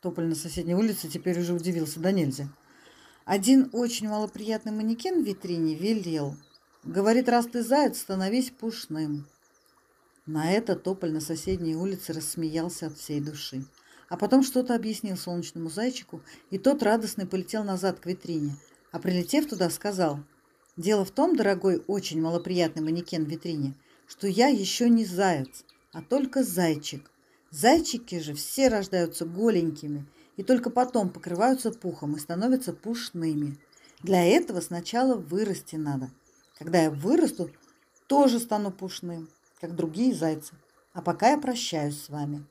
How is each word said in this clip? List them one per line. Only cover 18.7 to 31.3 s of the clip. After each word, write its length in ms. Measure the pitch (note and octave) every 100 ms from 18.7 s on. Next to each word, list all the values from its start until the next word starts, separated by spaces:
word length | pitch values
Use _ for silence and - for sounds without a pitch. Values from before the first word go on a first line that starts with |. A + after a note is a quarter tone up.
| _ _
А 80 | E3
прилетев 480 | F3+ F3+ F3 C#4+ D4+
туда, 200 | G3 F3+
сказал: 520 | - G#3 G3 E3+ C#3+ D3 _ _ _ _ -
«Дело 280 | E3+ G#3+
в 60 | F#3+
том, 240 | - D#4+
дорогой, 480 | D#4+ G#3 F#3+ G3 F3 -
очень 340 | G3 F#3 D#3
малоприятный 600 | D#3+ E3+ E3+ F3+ E3 D#3
манекен 420 | D#3 E3 E3+ F3
в 40 | D3+
витрине, 460 | E3 F3 D#3 C#3 C3+ _ _ _
что 220 | - G3+
я 180 | F#3 B3+
ещё 400 | A#3+ F#3+ - A#3+
не 180 | A#3
заяц, 600 | G#3 F3 G3 D#3+ C3 - - _ _
а 100 | -
только 420 | - C4 C4 C4+
зайчик. 680 | B3+ F3 F3 D3+ - C#3+ - _ _ _ _
Зайчики 680 | D3+ G3+ D#4+ - A#3+ - F3
же 140 | D3+
все 340 | D3 - - C4+
рождаются 560 | A3 F#3+ F#3 E3+ -
голенькими 840 | E3 F3 A3+ G3 E3 D3 D3+ D3 C#3+ _ _ -
и 60 |
только 280 | F#3+ B3+ A#3+
потом 380 | A#3+ B3 B3 F#3+
покрываются 640 | - -